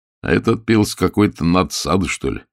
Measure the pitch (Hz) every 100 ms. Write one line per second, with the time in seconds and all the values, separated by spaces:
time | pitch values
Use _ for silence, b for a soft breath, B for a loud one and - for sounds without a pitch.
0 | _ - - - - 113 - 113 104 -
1 | 90 - 104 - 80 90 90 - - 92
2 | 80 - 67 52 -